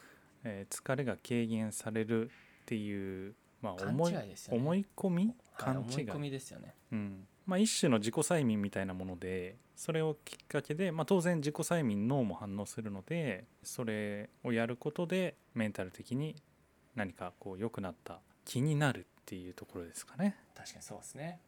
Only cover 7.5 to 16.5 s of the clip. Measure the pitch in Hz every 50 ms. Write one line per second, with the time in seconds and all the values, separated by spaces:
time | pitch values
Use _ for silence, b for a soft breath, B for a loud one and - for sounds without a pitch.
7.5 | 185 185 214 220 - - - 165 123 110 104 113 - - 151 - 180 165 143 120
8.5 | 107 104 101 101 - 101 95 95 92 92 92 95 92 87 92 92 92 92 90 92
9.5 | 98 - - _ _ - - - 160 160 156 156 151 - - - - - - -
10.5 | - 147 - - 151 156 196 185 156 160 160 - 196 185 160 175 175 160 139 147
11.5 | 151 - 165 - 175 170 151 117 101 101 101 117 139 143 123 101 87 - 110 101
12.5 | 98 104 101 - - - 110 107 101 98 95 - 160 170 160 135 98 92 - -
13.5 | _ _ - - - - 123 113 107 107 107 104 104 101 107 - - _ - 123
14.5 | 120 113 117 117 123 120 - 156 151 - 175 165 180 190 185 170 - - _ _
15.5 | - 117 110 107 101 - 98 92 - - - - 117 131 147 156 156 156 - _